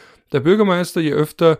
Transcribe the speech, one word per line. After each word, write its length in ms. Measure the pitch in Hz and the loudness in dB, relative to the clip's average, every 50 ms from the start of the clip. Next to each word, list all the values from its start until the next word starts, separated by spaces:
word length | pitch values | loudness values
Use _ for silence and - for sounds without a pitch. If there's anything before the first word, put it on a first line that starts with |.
| - _ _ _ _ _ - | -14 _ _ _ _ _ -4
der 80 | 139 | -2
Bürgermeister, 580 | 123 165 202 214 208 196 175 175 175 - - 175 | 0 2 2 2 2 0 0 -2 -4 -4 -4 -4
je 140 | 160 147 143 | -4 -2 -2
öfter 440 | 151 151 - - - 170 165 156 | -2 -4 -4 -2 0 2 2 2